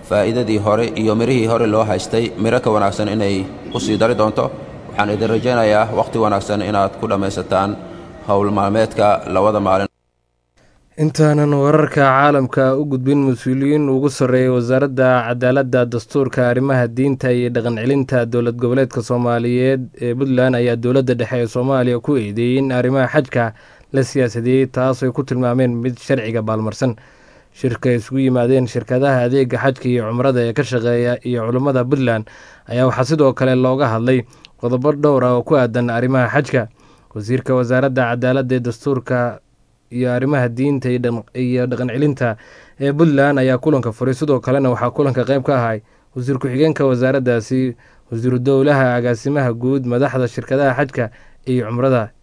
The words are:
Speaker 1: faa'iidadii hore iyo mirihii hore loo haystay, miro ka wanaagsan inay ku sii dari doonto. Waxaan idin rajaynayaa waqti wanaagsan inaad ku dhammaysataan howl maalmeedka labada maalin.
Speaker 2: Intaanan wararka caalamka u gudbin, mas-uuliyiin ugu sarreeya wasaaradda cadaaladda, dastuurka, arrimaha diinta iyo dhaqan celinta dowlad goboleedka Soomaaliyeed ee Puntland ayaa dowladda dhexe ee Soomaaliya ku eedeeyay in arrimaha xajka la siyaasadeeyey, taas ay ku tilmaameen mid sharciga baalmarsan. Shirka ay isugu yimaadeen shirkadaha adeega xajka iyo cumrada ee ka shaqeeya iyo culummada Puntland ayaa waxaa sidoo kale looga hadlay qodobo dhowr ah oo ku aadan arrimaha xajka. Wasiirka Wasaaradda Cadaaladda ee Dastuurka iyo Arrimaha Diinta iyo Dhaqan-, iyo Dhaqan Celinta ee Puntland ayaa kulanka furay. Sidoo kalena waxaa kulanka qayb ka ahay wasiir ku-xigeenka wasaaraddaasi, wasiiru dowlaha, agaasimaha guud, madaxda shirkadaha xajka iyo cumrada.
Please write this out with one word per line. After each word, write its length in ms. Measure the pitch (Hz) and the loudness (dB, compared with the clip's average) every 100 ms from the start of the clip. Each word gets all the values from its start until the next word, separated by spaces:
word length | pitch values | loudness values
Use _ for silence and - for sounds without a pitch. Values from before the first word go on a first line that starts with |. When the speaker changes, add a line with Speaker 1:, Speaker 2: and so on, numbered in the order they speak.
Speaker 1:
faa'iidadii 560 | - 104 101 117 117 107 | 0 0 0 0 0 0
hore 260 | 104 107 117 - | 2 2 0 0
iyo 200 | 110 107 | 0 2
mirihii 320 | 117 131 113 | 2 2 2
hore 200 | 117 117 | 2 2
loo 160 | 107 | 2
haystay, 480 | 107 101 - 113 117 - | 0 -2 -2 -2 -2 -2
miro 220 | 107 120 | 0 2
ka 100 | 123 | 2
wanaagsan 360 | 107 110 101 104 | 2 0 0 -4
inay 360 | 107 101 98 95 - - | -2 -2 -2 -6 -10 -10
ku 80 | 120 | -8
sii 180 | 107 104 | -4 0
dari 180 | 113 113 | 2 2
doonto. 360 | 107 104 135 - - - - | 0 0 -4 -6 -16 -16 -10
Waxaan 200 | - 104 104 | -4 -2 0
idin 120 | 107 | 0
rajaynayaa 580 | 113 120 123 110 104 113 104 | 0 0 2 2 2 2 -2
waqti 220 | 110 117 | -2 0
wanaagsan 420 | 107 98 98 104 | 0 0 -2 -4
inaad 380 | 98 101 95 - | -2 0 -2 -2
ku 80 | 110 | -4
dhammaysataan 680 | 98 98 - 92 95 98 101 - - - - - | -2 -2 -4 -2 0 0 -4 -12 -16 -18 -16 0
howl 220 | 101 101 | 2 2
maalmeedka 560 | 101 98 107 110 - 104 98 - | 0 0 2 0 2 2 2 0
labada 320 | 92 101 104 | 0 2 2
maalin. 280 | 95 95 98 _ _ _ _ _ _ _ _ _ _ - | 2 0 0 _ _ _ _ _ _ _ _ _ _ -4
Speaker 2:
Intaanan 560 | 156 - 151 147 147 | -2 2 2 4 2
wararka 500 | 143 139 151 147 151 139 | 2 4 4 2 2 4
caalamka 680 | 131 143 143 131 - 131 135 | 4 4 2 0 0 2 0
u 60 | 147 | -2
gudbin, 320 | 135 127 143 135 | -2 0 2 2
mas-uuliyiin 640 | 120 127 131 139 151 143 | 0 -2 -2 0 2 2
ugu 200 | 131 143 | 2 0
sarreeya 420 | 131 127 127 131 | 0 0 2 2
wasaaradda 540 | 127 117 131 139 127 127 127 113 | 2 2 0 0 2 2 2 0
cadaaladda, 580 | 123 123 135 131 127 123 | -2 0 2 2 0 0
dastuurka, 640 | 120 - 147 131 - 123 | -2 -4 -2 0 0 0
arrimaha 360 | 123 135 131 120 | 2 0 0 0
diinta 440 | 117 139 135 131 | 0 0 0 0
iyo 160 | 123 123 | 0 0
dhaqan 280 | 120 117 113 | -2 -2 -2
celinta 440 | 117 139 131 127 117 | 0 0 2 0 0
dowlad 300 | 120 120 120 | 0 0 0
goboleedka 460 | 120 127 131 127 | 0 2 0 -2
Soomaaliyeed 800 | 113 123 120 117 120 123 127 135 123 - | -2 -2 0 0 0 2 2 0 -4 -6
ee 120 | 120 | -4
Puntland 420 | 120 135 127 127 123 | -2 0 2 2 2
ayaa 200 | 120 117 | 0 0
dowladda 380 | 120 131 131 120 | 2 2 2 -2
dhexe 220 | - 127 | -2 -2
ee 60 | 117 | -2
Soomaaliya 520 | 123 127 135 123 120 | -2 0 0 0 -2
ku 120 | 135 143 | 0 -2
eedeeyay 400 | 104 104 120 131 | -2 -2 0 0
in 120 | 135 | 0
arrimaha 360 | 123 123 135 127 | 0 0 2 2
xajka 440 | 156 131 123 117 - - - _ | 0 0 -2 -2 -6 -20 -20 _
la 80 | 135 | -2
siyaasadeeyey, 640 | 127 139 123 120 117 131 131 | -2 0 -2 -2 0 2 0
taas 340 | 131 131 131 | 0 -2 0
ay 60 | 131 | -2
ku 140 | 123 | -4
tilmaameen 500 | 135 127 123 123 127 120 | -4 -2 0 2 0 0
mid 160 | 123 120 | -4 -6
sharciga 440 | - 131 110 113 110 | -2 -2 0 -4 -2
baalmarsan. 480 | 110 110 - 135 110 - _ - - _ | -2 -4 -2 -4 -4 -12 _ -20 -20 _
Shirka 360 | - 131 117 127 | -6 -4 -2 0
ay 60 | 120 | 0
isugu 220 | - 131 | -2 0
yimaadeen 480 | 131 127 120 131 123 | 2 2 2 2 2
shirkadaha 580 | 123 107 127 139 131 123 | -4 -2 0 2 2 2
adeega 300 | 139 127 120 | 2 0 0
xajka 280 | 139 131 131 | -2 -2 -2
iyo 140 | 123 107 | -2 -2
cumrada 300 | 120 135 123 | 0 0 2
ee 120 | 117 | 0
ka 100 | 113 | -2
shaqeeya 500 | 120 123 117 120 120 123 123 | -2 -2 0 0 0 -2 -4
iyo 180 | 120 110 | -4 -2
culummada 380 | 127 143 131 123 | 0 0 0 0
Puntland 400 | 143 127 110 110 - - - - | 0 0 -2 -4 -16 -20 -20 -8
ayaa 200 | 117 131 | 0 0
waxaa 140 | 123 127 | 2 0
sidoo 280 | 156 139 | 4 2
kale 200 | 123 131 127 | 4 0 2
looga 320 | 127 135 131 | 2 2 0
hadlay 260 | 113 120 131 113 - - _ | 0 2 0 -2 -18 -20 _
qodobo 300 | 123 123 139 | -4 0 0
dhowr 320 | 147 147 135 | 2 2 4
ah 100 | 123 123 | 2 0
oo 60 | |
ku 100 | 120 151 | 2 2
aadan 340 | 123 117 120 | 2 0 -2
arrimaha 380 | 117 127 131 120 | -2 0 2 2
xajka. 340 | 143 135 131 107 _ _ _ _ 110 | 0 0 -2 -4 _ _ _ _ -12
Wasiirka 380 | 104 127 127 | -4 -4 0
Wasaaradda 500 | 127 120 127 135 131 120 | 0 2 0 0 0 0
Cadaaladda 460 | 120 127 135 131 127 | 0 0 0 0 -2
ee 40 | |
Dastuurka 800 | 120 117 - 131 - 127 120 101 _ _ _ _ _ | -2 -6 -2 -4 -2 -2 -2 -6 _ _ _ _ _
iyo 180 | 120 123 | -4 -2
Arrimaha 380 | 123 135 147 123 | 0 0 0 0
Diinta 400 | 117 139 139 127 | 0 -2 0 0
iyo 100 | 123 | -2
Dhaqan-, 260 | 120 117 - 120 | -2 -4 -8 -6
iyo 300 | 123 123 127 | -2 0 -2
Dhaqan 220 | 120 123 | -2 -4
Celinta 440 | 120 147 131 123 110 - - - _ | 0 -2 0 -4 -4 -12 -20 -20 _
ee 120 | 139 | -4
Puntland 460 | 147 170 139 143 143 | 2 2 4 4 4
ayaa 180 | 131 127 | 2 2
kulanka 300 | 156 143 120 | 2 0 -2
furay. 200 | 107 123 | -4 -4
Sidoo 260 | 127 151 131 | -2 0 -2
kalena 300 | 120 135 131 | 0 0 2
waxaa 160 | 117 120 | 0 -2
kulanka 320 | 120 143 127 | 0 0 0
qayb 200 | 120 139 131 | 0 0 2
ka 80 | |
ahay 260 | 135 117 110 _ _ _ - | 0 0 -4 _ _ _ -8
wasiir 220 | 123 131 | -4 -2
ku-xigeenka 480 | 127 127 160 147 135 | -2 0 0 2 0
wasaaraddaasi, 880 | 127 131 135 123 117 107 131 131 117 - - _ | 2 0 0 0 -2 0 -2 -2 -6 -18 -20 _
wasiiru 260 | 117 123 123 | -4 -2 0
dowlaha, 560 | 127 135 143 139 131 123 | 2 2 4 4 2 0
agaasimaha 520 | 120 120 139 147 127 | 0 -2 -2 0 -2
guud, 320 | 117 127 139 123 | -2 -2 -2 -2
madaxda 420 | 120 139 135 120 | 0 0 0 -4
shirkadaha 460 | - 123 139 139 131 | -6 -4 0 0 0
xajka 320 | 139 - 113 - - - - | -4 -4 -6 -8 -20 -16 -4
iyo 200 | 127 110 | -4 -2
cumrada. 400 | 120 135 123 104 _ | -2 0 0 -2 _